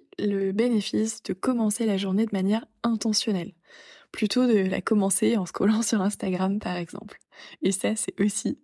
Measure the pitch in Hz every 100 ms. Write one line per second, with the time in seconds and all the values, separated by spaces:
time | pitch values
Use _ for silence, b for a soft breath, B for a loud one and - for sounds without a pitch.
0 | _ - 208 196 196 202 247 220 - 214
1 | 220 - - 190 - 240 214 208 220 196
2 | 196 190 220 190 190 220 - - 233 220
3 | 226 208 226 185 165 - B B B B
4 | B - 208 247 254 208 185 185 - 208
5 | 196 - 220 226 180 - 208 220 226 214
6 | 190 - 190 180 190 202 190 175 175 -
7 | - - _ B B B 196 196 202 220
8 | - - 208 - 196 -